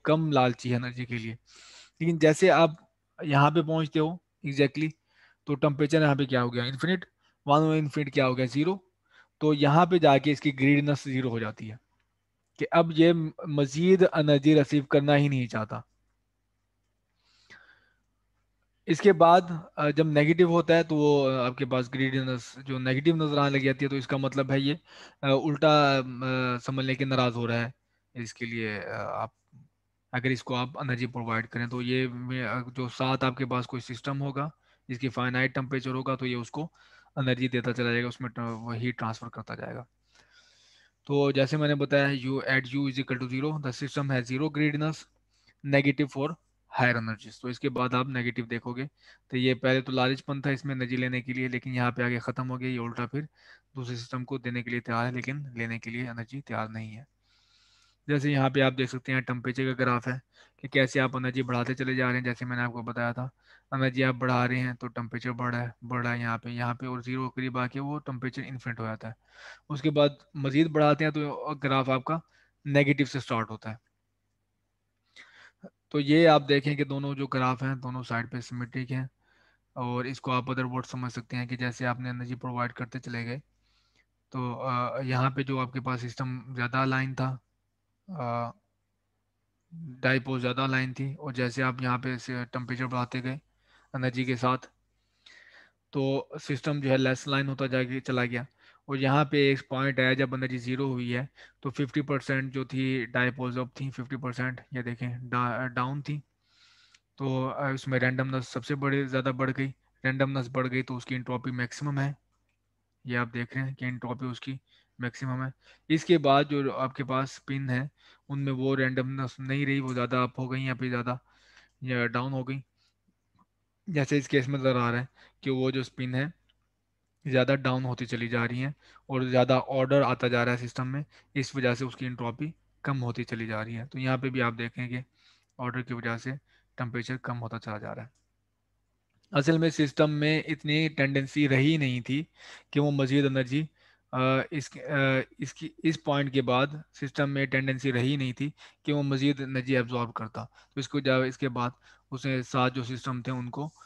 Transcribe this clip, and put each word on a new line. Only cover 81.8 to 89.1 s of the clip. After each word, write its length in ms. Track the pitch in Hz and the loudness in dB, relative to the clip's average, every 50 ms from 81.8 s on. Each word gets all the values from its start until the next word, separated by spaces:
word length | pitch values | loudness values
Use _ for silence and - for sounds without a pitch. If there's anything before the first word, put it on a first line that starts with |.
| 127 | -4
आपने 240 | 123 123 123 127 123 | -4 -4 -4 -6 -8
एनर्जी 260 | 123 123 123 120 127 | -8 -8 -8 -8 -8
प्रोवाइड 360 | 120 - 127 120 123 123 120 | -8 -8 -6 -4 -4 -4 -4
करते 280 | - - - - - 131 | -6 -8 -10 -10 -10 -10
चले 240 | - 123 120 117 117 | -10 -8 -8 -8 -6
गए, 140 | 117 120 143 - _ _ _ _ _ _ _ _ _ _ _ _ _ _ _ _ _ | -6 -8 -10 -12 _ _ _ _ _ _ _ _ _ _ _ _ _ _ _ _ _
तो, 220 | - 131 127 123 120 | -8 -6 -6 -4 -6
अ, 480 | 120 120 131 127 123 123 120 - 123 | -6 -4 -4 -2 -2 -2 -2 -4 -4
यहाँ 300 | 135 127 127 127 131 131 | -4 -2 0 0 0 0
पे 120 | 127 139 135 | 0 -2 -4
जो 160 | 131 135 131 | -2 -2 -4
आपके 200 | 127 123 127 135 | -4 -4 -6 -6
पास 220 | 120 131 127 120 | -6 -4 -4 -6
सिस्टम 540 | 120 120 113 - 135 127 127 127 113 123 135 | -6 -8 -8 -6 -6 -6 -6 -8 -10 -10 -6
ज़्यादा 260 | 123 123 117 123 131 | -6 -4 -2 0 0
अलाइन 340 | 135 131 131 131 131 131 131 | 0 0 0 -2 -2 -4 -4
था, 240 | 127 131 131 131 127 - _ _ _ _ _ _ _ _ _ _ _ _ - | -4 -4 -4 -4 -6 -12 _ _ _ _ _ _ _ _ _ _ _ _ -12
अ, 480 | 185 160 123 120 117 120 117 117 - _ _ _ _ _ _ _ _ _ _ _ | -10 -8 -6 -4 -4 -4 -4 -6 -10 _ _ _ _ _ _ _ _ _ _ _